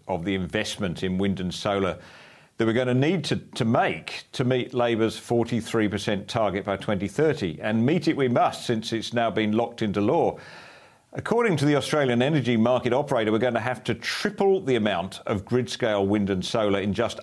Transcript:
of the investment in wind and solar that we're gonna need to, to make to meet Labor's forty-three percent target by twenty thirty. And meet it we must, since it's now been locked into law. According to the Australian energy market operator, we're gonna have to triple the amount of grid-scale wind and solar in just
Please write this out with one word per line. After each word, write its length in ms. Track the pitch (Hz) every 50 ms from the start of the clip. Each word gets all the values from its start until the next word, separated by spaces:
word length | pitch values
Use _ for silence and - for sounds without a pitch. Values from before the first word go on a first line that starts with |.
| -
of 180 | - 92 82 82
the 100 | 101 98
investment 640 | 95 90 78 - 107 104 - - - 101 87 78 -
in 160 | 95 92 92
wind 220 | 92 101 98 92 90
and 140 | 90 87 85
solar 440 | - - 107 98 98 98 87 85 - - - - - - - - - - _ _
that 80 | - 113
we're 80 | 110 110
gonna 200 | 127 127 123 123
need 300 | 127 139 165 190 160 139
to, 140 | - 127
to 260 | - - - - - 123
make 600 | 113 123 160 196 139 82 82 - - - - - _ -
to 100 | - 127
meet 300 | 127 131 127 - - 127
Labor's 440 | 123 120 117 117 107 113 104 -
forty-three 680 | - - - 120 117 113 117 123 110 - - - 113 107
percent 400 | 95 104 98 - 113 101 95 101
target 380 | - - 117 107 98 90 101 92
by 100 | 101 98
twenty 320 | - - 110 104 87 101
thirty. 500 | 95 - 143 156 156 143 - 98 82 73 -
And 240 | 113 107 110 113 117
meet 240 | 139 175 165 147 165
it 80 | 143
we 100 | 139 131
must, 380 | 123 123 156 180 120 - - -
since 260 | - 117 110 110 -
it's 220 | 117 110 - - 117
now 180 | 120 117 110
been 220 | 92 110 107 107 107
locked 280 | 117 120 120 - -
into 200 | 113 101 90 104
law. 360 | 101 117 160 165 120 92 - - - - - - - - - - - - - _ _ _ -
According 420 | - - - 214 240 233 214 160
to 100 | 127 139
the 120 | 147 147
Australian 440 | 135 - - 156 151 139 123 120 120
energy 360 | 127 147 160 143 113 123 120
market 340 | 110 113 120 127 120 123 117
operator, 400 | 120 139 143 143 135 117 110 107
we're 60 | 110
gonna 240 | 107 123 123 117 110
have 200 | 110 127 120 - -
to 100 | 123 107
triple 640 | - - - - - - 208 208 - 202 196 190 185
the 160 | - 135 123
amount 460 | 110 107 104 92 85 92 92 - - -
of 200 | - 113 95 -
grid-scale 600 | - 120 127 120 113 - - 123 110 104 101 98
wind 240 | 98 104 107 98 98
and 140 | 98 92 92
solar 380 | - - 117 107 101 98 98
in 120 | 98 104 95
just 240 | 110 117 101 - -